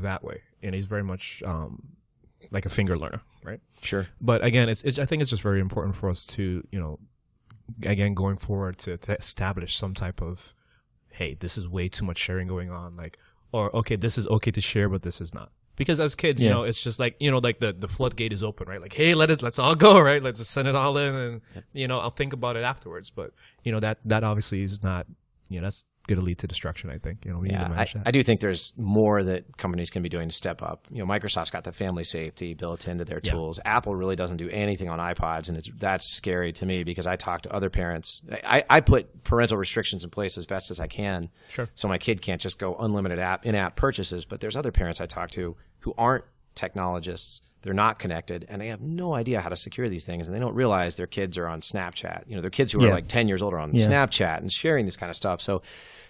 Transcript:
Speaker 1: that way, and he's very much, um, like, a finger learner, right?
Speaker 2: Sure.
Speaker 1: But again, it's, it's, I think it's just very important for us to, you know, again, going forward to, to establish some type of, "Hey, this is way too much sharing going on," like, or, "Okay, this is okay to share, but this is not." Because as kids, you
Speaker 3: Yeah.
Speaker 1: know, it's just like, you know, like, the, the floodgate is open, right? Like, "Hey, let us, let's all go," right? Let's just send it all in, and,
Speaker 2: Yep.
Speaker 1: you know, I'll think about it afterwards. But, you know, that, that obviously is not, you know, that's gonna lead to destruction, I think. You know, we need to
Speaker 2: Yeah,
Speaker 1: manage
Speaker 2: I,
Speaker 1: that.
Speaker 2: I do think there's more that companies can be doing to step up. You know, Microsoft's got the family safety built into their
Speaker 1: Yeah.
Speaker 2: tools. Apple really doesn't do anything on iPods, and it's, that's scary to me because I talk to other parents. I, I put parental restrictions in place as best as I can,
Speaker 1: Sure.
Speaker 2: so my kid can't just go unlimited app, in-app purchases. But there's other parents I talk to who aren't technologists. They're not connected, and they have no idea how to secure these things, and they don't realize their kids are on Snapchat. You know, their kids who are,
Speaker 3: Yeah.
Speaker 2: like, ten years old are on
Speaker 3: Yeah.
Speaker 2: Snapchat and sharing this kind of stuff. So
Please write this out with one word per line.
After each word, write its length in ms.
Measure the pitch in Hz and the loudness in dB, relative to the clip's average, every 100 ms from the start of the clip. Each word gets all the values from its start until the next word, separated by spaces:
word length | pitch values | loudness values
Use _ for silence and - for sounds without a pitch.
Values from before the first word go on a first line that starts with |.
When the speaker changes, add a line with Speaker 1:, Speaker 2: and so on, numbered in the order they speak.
Speaker 1:
that 200 | 95 92 | -6 -6
way, 180 | - - _ _ | -8 -14 _ _
and 120 | 101 | -6
he's 120 | 95 98 | -4 -4
very 160 | 104 | -4
much, 400 | 98 92 - - | -4 -6 -10 -10
um, 380 | 98 80 78 - - - _ _ _ _ - | -6 -6 -6 -12 -18 -20 _ _ _ _ -6
like, 160 | 95 - | -4 -2
a 40 | |
finger 260 | 113 98 82 | 0 2 0
learner, 260 | 76 - - _ | -2 -8 -12 _
right? 160 | - 110 _ _ | -14 -14 _ _
Speaker 2:
Sure. 240 | - 98 90 - | -4 -2 -2 -2
Speaker 1:
But 240 | 117 113 | 2 4
again, 240 | 120 123 117 | 6 6 4
it's, 140 | 110 | 2
it's, 160 | 139 131 | 0 0
I 60 | 135 | 0
think 160 | 156 | 0
it's 80 | 135 | 0
just 120 | 110 | 0
very 180 | 104 98 | 2 2
important 360 | 92 - 90 95 | 2 0 -2 -2
for 120 | 98 | -2
us 140 | 87 - | -2 -4
to, 380 | - 95 90 - | -2 -2 -2 -4
you 80 | 98 | -6
know, 180 | 78 76 - _ _ _ _ - - 113 | -6 -8 -14 _ _ _ _ -20 -16 -6
again, 300 | 104 98 101 | 0 2 2
going 220 | 95 95 98 | 2 0 0
forward 420 | - 101 95 92 | -2 -2 -2 -6
to, 180 | - 87 | -8 -8
to 180 | - - | -4 -4
establish 600 | - - 92 92 85 - | -4 -2 -2 -2 -4 -4
some 180 | 98 | -4
type 260 | 92 90 - | -4 -6 -4
of, 340 | 85 90 - _ _ _ _ _ _ | -6 -8 -14 _ _ _ _ _ _
"Hey, 260 | - 82 | -8 -8
this 220 | 71 87 110 | -6 -6 -6
is 120 | 87 | -4
way 200 | 92 92 | -4 -4
too 160 | - | -2
much 140 | 95 85 | -4 -4
sharing 300 | - 92 92 | -4 -4 -4
going 220 | 92 90 | -6 -6
on," 260 | 87 87 85 | -10 -12 -14
like, 200 | 82 - _ _ - | -16 -16 _ _ -6
or, 220 | 113 101 117 | -2 0 0
"Okay, 200 | - 107 | 0 0
this 220 | 110 120 | 0 -2
is 80 | 98 | 2
okay 240 | 107 113 | 2 2
to 100 | 107 | 0
share, 280 | - 107 101 | 0 2 2
but 140 | 95 | 0
this 180 | 87 - | -4 -8
is 120 | 85 | -10
not." 180 | - - _ _ - | -12 -16 _ _ -4
Because 220 | 139 160 | 0 2
as 140 | 151 | 2
kids, 280 | - 165 131 | 2 2 6
you 60 | 117 | 6
Speaker 3:
Yeah. 60 | |
Speaker 1:
know, 80 | 101 | 6
it's 180 | 104 113 | 2 -2
just 160 | 123 113 | -2 0
like, 180 | 120 - | -2 2
you 100 | 147 | 2
know, 80 | 131 | 4
like, 220 | 120 110 | 2 2
the, 120 | 110 | -2
the 160 | 92 101 | -2 -6
floodgate 440 | - 127 117 110 | 0 -2 0 -4
is 100 | 101 | -2
open, 260 | 107 - - | -4 -6 -10
right? 120 | 98 | -10
Like, 120 | 95 | -10
"Hey, 220 | - 160 | 2 6
let 160 | 160 156 | 6 6
us, 100 | 151 | 4
let's 180 | 120 - | 2 2
all 160 | 135 | 4
go," 260 | 160 214 202 | 10 12 12
right? 220 | 143 143 | 10 6
Let's 180 | 131 110 | 2 -4
just 100 | 113 | -4
send 180 | 139 135 | 0 2
it 60 | |
all 220 | 135 143 143 | 2 2 2
in, 160 | 143 | 0
and, 260 | 135 120 117 _ | -2 -4 -8 _
Speaker 2:
Yep. 100 | 98 - | -18 -14
Speaker 1:
you 160 | - 131 | -6 -2
know, 120 | 127 | -2
I'll 100 | 101 | -2
think 220 | - 139 | -2 -4
about 240 | 131 123 117 | -2 -4 -2
it 80 | |
afterwards. 460 | 123 131 - 92 98 | -2 -4 -10 -14 -12
But, 220 | - - _ - _ | -12 -12 _ -20 _
you 100 | 117 | -2
know, 80 | 110 | 0
that, 180 | 107 110 | 0 -2
that 200 | 107 110 | 0 2
obviously 380 | 110 107 - 98 | 2 0 -2 -2
is 200 | 98 101 | -2 -2
not, 240 | 98 90 - - _ _ - | -2 -2 -6 -16 _ _ -10
you 120 | 92 | -6
know, 60 | 95 | -6
that's 180 | - - _ - | -8 -16 _ -2
gonna 140 | 92 | 0
lead 160 | 90 87 | 0 -2
to 80 | - | -6
destruction, 440 | - 78 - 80 | -6 -6 -8 -10
I 80 | 71 | -8
think. 260 | 80 104 | -8 -8
You 80 | 95 | -8
know, 60 | 87 | -4
we 100 | 95 | -2
need 60 | |
to 60 | 95 | 0
Speaker 2:
Yeah, 60 | 87 | -2
Speaker 1:
manage 280 | 85 113 107 | -2 -2 -2
Speaker 2:
I, 20 | |
Speaker 1:
that. 80 | 120 | 2
Speaker 2:
I 20 | |
do 120 | 135 | 4
think 180 | 120 107 | 4 4
there's 340 | 104 87 - - | 2 -2 -4 -4
more 460 | 101 107 107 104 | 2 4 6 4
that 320 | 92 90 - - | 2 -2 -4 -8
companies 320 | 95 87 85 | -4 -4 -4
can 120 | 92 | -4
be 80 | 85 | -4
doing 180 | 85 82 | -4 -4
to 60 | |
step 280 | - 90 85 | -4 -4 -4
up. 240 | 80 80 - | -8 -8 -12
You 80 | 120 | -8
know, 80 | 92 | -2
Microsoft's 440 | 104 104 - 80 | -2 0 -2 -2
got 140 | 90 | -6
the 80 | 92 | -8
family 320 | - 98 87 | -6 -4 -2
safety 480 | 87 82 78 - 85 | -4 -4 -6 -8 -10
built 340 | 80 87 85 - | -6 -8 -6 -6
into 200 | 87 82 | -6 -6
their 160 | 80 | -4
Speaker 1:
Yeah. 80 | - | -2
Speaker 2:
tools. 260 | 85 80 98 | -2 -2 -4
Apple 320 | 101 110 104 92 | 2 2 2 -2
really 180 | 92 | -2
doesn't 220 | 95 90 87 | 0 -2 -4
do 140 | 87 | -6
anything 400 | 104 104 95 87 | -2 -2 -2 -4
on 80 | 82 | -4
iPods, 500 | 87 87 82 82 82 | -4 -2 -2 -2 -4
and 80 | 80 | -8
it's, 140 | - - | -8 -6
that's 260 | 98 95 - | -2 0 0
scary 400 | - 98 90 87 | 0 0 0 -2
to 140 | 80 92 | -2 -2
me 180 | 92 | -2
because 220 | 87 87 87 | -2 -4 -2
I 100 | 92 | -2
talk 240 | - 87 | -4 -6
to 80 | - | -6
other 160 | 98 95 | -4 0
parents. 500 | 92 87 82 - - - 110 | 0 0 -2 -4 -8 -8 -8
I, 200 | 98 139 - | 2 4 8
I 120 | 147 | 8
put 440 | - 131 - - | 8 6 4 -12
parental 320 | - 120 117 107 | 0 4 4 2
restrictions 480 | 92 113 - 95 | 0 -2 -2 -4
in 60 | 85 | -6
place 260 | - 98 - | -4 -2 -2
as 80 | |
best 260 | 85 95 - | -4 -6 -6
as 80 | 85 | -6
I 100 | 82 | -8
can, 420 | - 101 92 85 _ - | -4 -2 -2 -6 _ -12
Speaker 1:
Sure. 220 | - 117 | -8 -8
Speaker 2:
so 140 | - 104 | -4 -2
my 80 | 90 | 0
kid 240 | - 98 | 0 -2
can't 180 | - 87 | -2 -4
just 180 | 95 - | -4 -4
go 160 | 95 - | -6 -2
unlimited 420 | 113 101 95 87 | -2 0 0 -2
app, 280 | 90 95 120 | -2 -2 0
in-app 280 | 104 90 | 0 0
purchases. 520 | - 139 107 92 87 - | 0 0 0 -4 -6 -8
But 140 | - | -8
there's 160 | 107 139 | -6 -4
other 160 | 120 | 0
parents 280 | - 87 85 | 0 0 -4
I 60 | 87 | -6
talk 240 | 87 87 | -8 -8
to 260 | - 87 82 - _ | -6 -8 -8 -20 _
who 160 | 110 - | -8 2
aren't 280 | 117 127 - _ _ - 92 | 4 2 -2 _ _ -8 -6
technologists. 720 | 98 90 90 90 87 - - _ _ | -4 -4 -4 -6 -8 -8 -12 _ _
They're 100 | 98 | -4
not 240 | 95 110 - | 2 2 2
connected, 460 | 92 82 - 87 - | -4 -6 -6 -8 -8
and 120 | 101 | -10
they 80 | 110 | -8
have 120 | 107 | -8
no 340 | 139 170 180 | -8 -6 -2
idea 260 | 135 117 113 | -2 0 -2
how 80 | 87 | -2
to 80 | 87 | -4
secure 320 | 104 - 120 | -6 -4 -4
these 160 | 87 | -4
things, 220 | 82 85 82 | -6 -6 -6
and 80 | 104 | -4
they 40 | |
don't 140 | 123 | -2
realize 420 | 107 123 95 87 85 | 0 2 2 0 -2
their 100 | 90 | -6
kids 320 | - 98 87 | -4 -4 -4
are 80 | 85 | -4
on 140 | 80 | -4
Snapchat. 640 | - 101 87 - 87 85 - | -4 -4 -6 -8 -10 -10 -10
You 100 | 98 | -6
know, 60 | |
their 80 | 92 | -4
kids 220 | - 131 | 0 2
who 80 | 139 | 6
are, 60 | 117 | 6
Speaker 3:
Yeah. 40 | |
Speaker 2:
like, 140 | 90 - | 6 2
ten 180 | 120 110 | 2 4
years 140 | 92 | 2
old 100 | 101 | 0
are 40 | 85 | -2
on 160 | 78 | 2
Speaker 3:
Yeah. 120 | 120 107 | 4 6
Speaker 2:
Snapchat 520 | 139 135 - 85 80 | 6 4 2 2 0
and 140 | 98 | -4
sharing 320 | - 160 147 98 | -2 2 2 0
this 100 | - | -4
kind 120 | 87 | -8
of 60 | 82 | -4
stuff. 240 | 101 90 | -2 -2
So 220 | - 95 - - - - | 0 -2 -4 -20 -20 -20